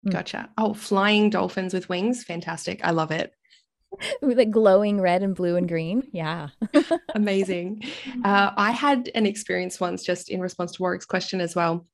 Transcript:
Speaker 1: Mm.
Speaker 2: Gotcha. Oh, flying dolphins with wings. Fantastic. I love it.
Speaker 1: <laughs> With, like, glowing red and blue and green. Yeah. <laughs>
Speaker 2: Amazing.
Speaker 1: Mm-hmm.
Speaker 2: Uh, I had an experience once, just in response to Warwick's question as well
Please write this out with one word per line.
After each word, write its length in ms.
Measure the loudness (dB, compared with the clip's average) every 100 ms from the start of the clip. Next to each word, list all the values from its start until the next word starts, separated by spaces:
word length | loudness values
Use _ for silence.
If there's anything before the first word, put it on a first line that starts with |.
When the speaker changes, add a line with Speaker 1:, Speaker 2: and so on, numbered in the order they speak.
| -2
Speaker 1:
Mm. 40 |
Speaker 2:
Gotcha. 380 | -4 -4 -10 -8 -2
Oh, 160 | -2
flying 560 | -2 0 2 4 6 4
dolphins 440 | 2 -2 -2 -4
with 140 | -4 -2
wings. 360 | -2 0 -2
Fantastic. 600 | -4 -8 -6 -8 -8 -2 0
I 60 |
love 200 | 0 0
it. 220 | -2 -6 _ _ _ _ _
Speaker 1:
<laughs> 440 | _ -12 -8 -2
With, 160 | 2 4
like, 120 | 4
glowing 480 | 6 8 6 6 2
red 240 | 2 2
and 120 | 0 0
blue 200 | 0 0
and 100 | 0
green. 400 | -2 -2 -4 -4
Yeah. 380 | -6 -6 -6 -8 _ 2
<laughs> 420 | 2 2 -2 -2 -2
Speaker 2:
Amazing. 680 | 0 2 0 -2 -4 -8 -12 -12 -10
Speaker 1:
Mm-hmm. 160 | -4 2
Speaker 2:
Uh, 260 | 4 4 2
I 140 | 0
had 380 | 2 2 2 0 0
an 100 | 0
experience 540 | -2 -4 -4 -4 -4
once, 240 | -4 -4
just 260 | -4 -6 -4
in 120 | -6
response 320 | -6 -6 -8
to 80 | -4
Warwick's 240 | -4 -4 -6
question 360 | -8 -6 -4
as 140 | -2 0
well 300 | 0 -2 -8